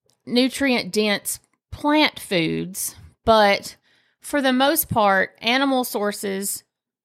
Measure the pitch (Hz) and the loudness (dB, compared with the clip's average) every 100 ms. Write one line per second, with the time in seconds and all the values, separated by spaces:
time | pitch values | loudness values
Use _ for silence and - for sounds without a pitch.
0 | _ _ - 240 254 - 277 240 180 214 | _ _ -4 0 0 0 0 0 -2 -2
1 | 214 202 - - _ _ _ - 294 302 | -2 -2 -6 -10 _ _ _ -6 0 2
2 | - - - 185 165 165 170 190 - - | 2 -2 -4 0 0 -2 -6 -8 -10 -12
3 | - _ - 220 202 202 - - _ _ | -20 _ 2 4 4 2 -4 -18 _ _
4 | _ _ - 294 262 254 277 320 - 233 | _ _ -6 -2 0 2 2 0 -2 2
5 | 208 190 - - 226 254 277 262 240 214 | 4 4 0 -4 -2 0 2 0 -2 -2
6 | 208 202 196 196 196 - - _ _ _ | -4 -4 -6 -6 -6 -8 -12 _ _ _